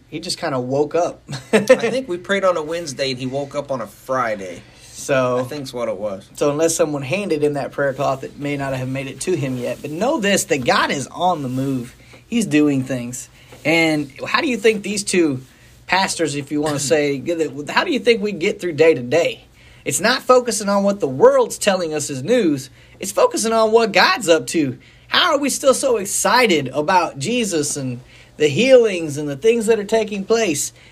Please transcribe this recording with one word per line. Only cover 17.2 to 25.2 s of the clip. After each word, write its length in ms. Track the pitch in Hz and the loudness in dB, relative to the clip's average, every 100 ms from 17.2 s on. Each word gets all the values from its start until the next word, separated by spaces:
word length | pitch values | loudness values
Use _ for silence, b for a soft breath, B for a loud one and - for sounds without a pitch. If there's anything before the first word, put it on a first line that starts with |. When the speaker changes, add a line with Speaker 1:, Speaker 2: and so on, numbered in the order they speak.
| 139 170 147 135 147 | -4 -2 -4 -6 -4
Speaker 1:
how 160 | 233 381 | -2 0
do 60 | |
you 60 | 254 | 0
think 220 | 240 226 | 2 2
we 120 | 208 | 0
get 260 | 180 190 202 | -2 -4 -4
through 140 | 180 | -2
day 200 | 147 160 | 4 4
to 80 | 156 | 4
day? 440 | 120 151 165 - - b b b | 2 0 0 -4 -16 b b b
It's 160 | - 143 | -6 0
not 220 | 214 254 | 2 2
focusing 480 | - 254 240 202 202 | 4 4 4 -2 0
on 140 | 202 | 2
what 160 | 202 202 | 2 0
the 80 | 147 | -2
world's 500 | 131 240 277 220 - | 6 6 6 2 0
telling 360 | - 185 165 | 0 0 0
us 160 | 151 147 | -4 -4
is 120 | 139 | -4
news. 480 | 147 247 185 139 - b b b | 0 2 2 0 -4 b b b
It's 120 | - | -6
focusing 400 | - 494 320 220 | 2 2 2 0
on 200 | 226 220 | 2 4
what 200 | 226 220 | 4 4
God's 360 | 180 240 370 165 | 4 4 4 4
up 160 | 160 - | 2 2
to. 300 | 175 139 123 b b b | 0 -2 -4 b b b
How 240 | 214 | 0